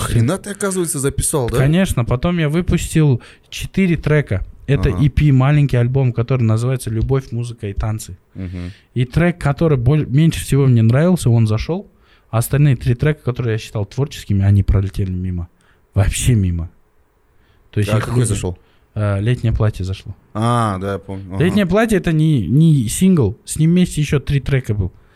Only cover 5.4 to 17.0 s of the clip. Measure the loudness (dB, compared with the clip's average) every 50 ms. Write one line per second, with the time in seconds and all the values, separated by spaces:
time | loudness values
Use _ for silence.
5.4 | 4 4 4 4 2 2 2 0 0 0 0 0 0 0 0 -2 -2 0 0 0
6.4 | 2 2 2 2 0 -2 -4 -4 -4 -6 -4 -2 -2 0 -2 -2 -2 -4 -8 -8
7.4 | -8 -8 -10 -10 -10 -8 -6 -4 -4 -4 -4 -6 -8 -14 -18 -20 _ _ -14 -12
8.4 | -10 -10 -8 -10 -10 -12 -12 -16 _ _ -4 -4 -4 -2 0 0 2 0 0 0
9.4 | -2 -2 0 2 2 2 2 2 2 2 2 2 0 2 2 4 4 4 2 0
10.4 | -2 0 2 2 4 4 4 4 4 4 4 4 4 2 2 2 2 2 2 4
11.4 | 2 2 0 -2 -2 -4 -6 -6 -8 -12 _ _ _ _ _ _ _ -6 -4 -4
12.4 | -2 0 0 2 2 2 2 0 0 -2 -2 0 0 -2 -2 -2 -4 -6 -4 -4
13.4 | -4 -4 -4 -4 -6 -8 -6 -8 -6 -6 -4 -6 -6 -6 -6 -12 -6 -2 0 0
14.4 | 2 4 2 2 2 2 0 0 0 -2 -4 -4 -4 -4 -4 -6 -6 -6 -6 -8
15.4 | -8 -10 _ _ _ _ _ _ _ _ -2 0 0 0 0 -2 0 2 2 2
16.4 | 2 0 -2 -4 -6 -8 _ _ _ _ _ _